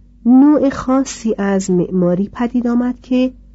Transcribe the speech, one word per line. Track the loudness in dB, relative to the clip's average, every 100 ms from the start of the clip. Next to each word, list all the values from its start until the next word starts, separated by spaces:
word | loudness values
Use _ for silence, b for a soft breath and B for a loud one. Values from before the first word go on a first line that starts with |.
| _ _ 2
نوع | 6 6 4 0
خاصی | -4 -2 -2 -2 -6 -6 -4
از | -2 -2 0
معماری | -2 0 0 0 0 -4
پدید | -6 -4 -2 -2
آمد | -2 -2 -6
که | -4 -2 -2 -4 -20